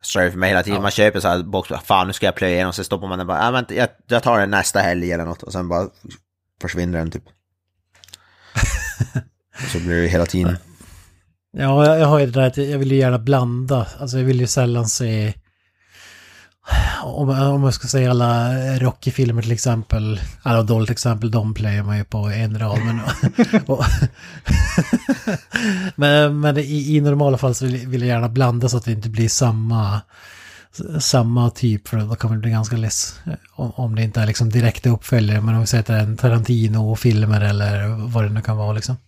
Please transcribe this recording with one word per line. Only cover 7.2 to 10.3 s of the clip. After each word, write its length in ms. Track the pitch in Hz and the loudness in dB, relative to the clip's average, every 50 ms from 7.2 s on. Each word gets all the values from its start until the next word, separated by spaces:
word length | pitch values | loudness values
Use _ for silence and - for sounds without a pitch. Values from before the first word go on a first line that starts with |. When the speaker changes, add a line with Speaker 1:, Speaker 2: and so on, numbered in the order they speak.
| - | -14
Speaker 3:
<laughs> 60 | _ _ _ _ _ _ _ _ _ _ _ _ _ _ _ - - - - _ _ _ _ _ - - - - - - 932 906 880 807 - - - - 135 - _ _ _ _ _ _ - 131 - - | _ _ _ _ _ _ _ _ _ _ _ _ _ _ _ -20 -20 -20 -20 _ _ _ _ _ -8 -2 0 0 0 0 -4 -8 -8 -6 -6 -6 -4 -4 -8 -8 _ _ _ _ _ _ -12 -10 -6 -6
Speaker 1:
Så 60 | 87 | -4
blir 220 | 82 87 87 85 85 | -2 0 0 2 2
det 60 | 82 | 2
hela 180 | 87 87 85 | 2 2 0
tiden. 300 | 87 | 0